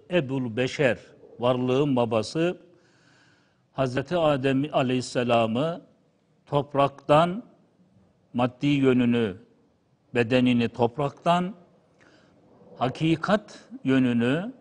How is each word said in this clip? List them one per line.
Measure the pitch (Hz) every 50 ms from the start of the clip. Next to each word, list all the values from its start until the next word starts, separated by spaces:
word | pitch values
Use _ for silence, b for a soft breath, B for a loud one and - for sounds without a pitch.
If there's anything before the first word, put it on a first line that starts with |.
| - -
Ebul | 180 180 151 123 135 139 127 120 107
Beşer, | 117 127 131 - - 151 123 107 - - - - - - - - -
varlığın | 117 120 127 127 123 127 127 131 147 147 135
babası, | 123 120 113 117 110 107 - - 160 165 175 180 - - - _ b b b b b b b b b b b b b b b b b b b b
Hazreti | - 135 131 120 135 131 - 175
Adem | 175 165 151 147 139 127 139 135 131 139 151 -
Aleyhisselam'ı | 170 139 123 127 127 123 - - 139 123 120 120 117 113 110 110 120 143 165 170 185 - - _ _ _ _ _ _ _ _ _ _ _
topraktan, | - - 143 135 - - 135 139 143 - - - - 147 151 165 175 180 220 - - _ _ _ _ _ _ _ _ _ _ _ _ _ _ _ _ -
maddi | 117 123 127 - - -
yönünü, | 143 147 139 135 131 127 127 123 120 120 120 117 104 90 101 - _ _ _ _ _ _ _ _ _ _ _ _ _ -
bedenini | 120 120 110 127 127 123 127 123 120 117 110
topraktan, | - - 120 117 - - 143 139 - - - 175 170 175 180 180 226 - - _ _ _ _ _ _ _ b b b b b b b b _ _ _ - - - - -
hakikat | 120 127 - - 156 160 165 156 - - 196 214 214 - - - - - 226 - -
yönünü, | 131 131 131 131 123 120 117 117 123 135 160 190 240 262 -